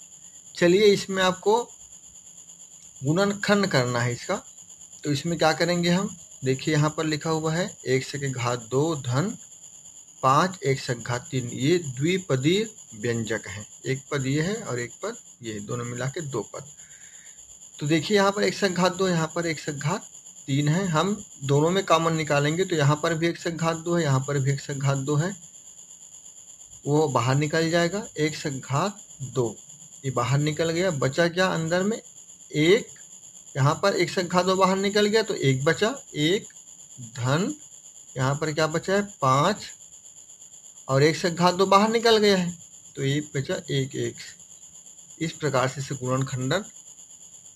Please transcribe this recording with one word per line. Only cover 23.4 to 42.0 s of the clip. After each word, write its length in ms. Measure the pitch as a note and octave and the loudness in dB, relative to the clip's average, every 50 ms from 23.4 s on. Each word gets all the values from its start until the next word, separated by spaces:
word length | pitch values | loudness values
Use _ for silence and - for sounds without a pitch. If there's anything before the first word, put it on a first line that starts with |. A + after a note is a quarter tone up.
| - | -6
के 60 | F3 | -6
घात 260 | E3 D3+ E3 E3 E3 D#3+ | -4 -2 -2 -2 -2 -2
दो 160 | D#3+ E3+ E3+ | -2 0 0
है, 80 | F3 E3 | 0 2
यहाँ 180 | C#3+ C3+ C3 | 2 2 0
पर 180 | C3+ C#3+ C#3+ C#3+ | 0 0 -2 0
भी 120 | C3 C#3 C#3 | 0 0 -2
एक्स 140 | C3+ - | -2 -4
के 80 | - C#3+ | -8 -8
घात 240 | C3+ C3+ C#3 C#3 C#3 | -2 0 0 0 0
दो 180 | C3+ C#3+ D3 | 0 0 0
है, 180 | D3 E3 C#3+ G2+ - - - - - - - - - - - - - - - - - - - - - - - - - - - - - - | 0 0 -2 -6 -10 -14 -20 -20 -20 -20 -20 -20 -20 -20 -20 -20 -20 -20 -20 -20 -20 -20 -20 -20 -20 -20 -20 -20 -20 -20 -20 -20 -10 -4
वो 200 | C#3 C#3+ D3+ D#3 D3 | 0 2 2 2 2
बाहर 260 | B2+ B2 A2+ B2+ C3+ | 2 0 2 2 2
निकल 340 | C#3+ D3+ D3+ D#3+ D#3+ E3 D#3+ | 2 0 0 0 0 0 2
जाएगा। 340 | E3 E3+ E3+ E3+ F3+ G3+ A3+ - - D#3+ | 2 2 2 0 -2 -4 -8 -8 -4 -2
एक्स 240 | D3+ D#3 D3 - - | -2 -2 -2 -4 -6
के 80 | D#3+ | -8
घात 500 | C3+ C3 - - C3 C#3+ F3 G#3+ G3+ - - - - - C3+ | -8 -8 -6 -4 -2 -2 -2 -4 -6 -10 -16 -20 -16 -14 -14
दो, 300 | - A#2 C3 A#2+ A2 G#2 - - - - - - - - - - | -6 -4 -2 -2 -2 -4 -10 -16 -20 -20 -20 -20 -20 -20 -10 -10
ये 60 | C3+ B2+ | -6 -4
बाहर 260 | B2 A#2+ A#2 C3+ C#3+ | -2 0 0 0 0
निकल 300 | D3 D3+ D3+ D3+ E3 E3 | 0 0 -2 -2 -2 -2
गया, 200 | E3 E3+ F#3 F#3+ E3+ | 0 0 -2 -2 0
बचा 360 | C#3 C3+ C3 C3+ - E3+ E3+ | -2 -2 -2 0 0 0 0
क्या 180 | E3+ F3+ F#3 F#3 | 2 0 0 0
अंदर 340 | E3+ E3 D#3+ D#3+ E3+ F3+ F#3+ | 0 -2 -2 -2 0 0 0
में? 180 | G#3 A3+ - - - - - - - - - - - | -2 -2 -4 -8 -14 -20 -20 -20 -20 -20 -20 -16 -6
एक। 380 | - D3+ D3+ E3+ G3 B3+ - - - - - - - - - - - - - - - | -2 2 4 6 4 4 2 -2 -14 -20 -20 -20 -20 -20 -20 -20 -20 -20 -20 -10 -2
यहाँ 180 | C#3 C3+ C#3+ D#3+ | 0 2 2 2
पर 200 | - - G3+ - | 2 2 0 2
एक्स 180 | - F3 D3+ - | 2 0 0 0
के 80 | G3 F3+ | -2 -2
घात 220 | F3 F3+ F3+ F3 | 0 0 2 2
दो 100 | F#3 F#3+ | 2 4
बाहर 200 | F#3+ F#3+ F#3 F#3+ F#3+ | 4 4 4 4 2
निकल 280 | G3 G3+ G3 G#3 G#3 | 0 0 2 2 2
गया 160 | G#3 G#3 A3 A3 | 4 4 2 2
तो 120 | G#3+ F#3 | 0 -2
एक 280 | - C#3+ C3+ C3 C3 C#3 | 0 2 2 2 4 2
बचा, 300 | D#3+ D#3+ - G3+ A3 C#4 - - - - | 2 2 2 2 0 0 -4 -10 -10 -4
एक 340 | D3 D3 D#3+ F#3 A3+ - - - - - - - - - - - - B2 A2+ - | -2 0 2 2 0 -2 -8 -16 -20 -20 -20 -20 -20 -20 -20 -20 -18 -18 -14 -8
धन, 380 | A#2+ A#2 B2+ C#3 D#3+ G3+ C#4 D4+ - - - - - - - - - - - - | -4 0 2 2 2 2 -2 -4 -8 -14 -20 -20 -20 -20 -20 -20 -20 -20 -12 -4
यहाँ 180 | C#3 C3 C3 C#3+ | -2 0 0 0
पर 180 | D3+ D#3+ D3+ D3+ | 0 -2 -2 0
क्या 140 | D#3 D#3 D#3 | 0 0 0
बचा 260 | D#3 E3+ - - F#3+ | 0 -2 -2 0 0
है? 80 | G3+ G3+ G3+ - - | 0 0 -2 -4 0
पाँच, 500 | C#3+ C3 C3 C#3 D3+ F#3 A3 - - - - - - - - - - - - - - - - - - - - - - - - - - - | 2 4 4 4 4 2 0 -2 -6 -14 -18 -20 -20 -20 -20 -20 -20 -20 -20 -20 -20 -20 -20 -20 -20 -20 -20 -20 -20 -20 -20 -14 -4 0
और 140 | C3+ C3+ C#3+ | 2 4 4
एक्स 200 | D#3+ D#3 - - | 4 4 2 -2
का 60 | F#3 | -4
घात 260 | E3 D#3+ E3+ F3+ F3+ | 0 2 2 2 4
दो 120 | F3 G3 | 2 4
बाहर 240 | F#3 G3 G3 G#3 A3 | 4 6 6 6 4
निकल 260 | A3+ A#3 | 2 2